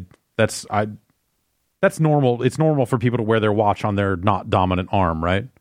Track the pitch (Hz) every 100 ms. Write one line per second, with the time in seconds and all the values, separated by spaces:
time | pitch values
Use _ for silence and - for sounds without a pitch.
0 | 92 - _ - 107 - - 104 107 104
1 | _ _ _ _ _ _ _ - 190 -
2 | 156 147 127 120 123 - 160 147 120 123
3 | 123 117 107 113 107 104 104 95 110 101
4 | 98 92 104 98 113 101 92 90 92 101
5 | 87 80 87 95 127 _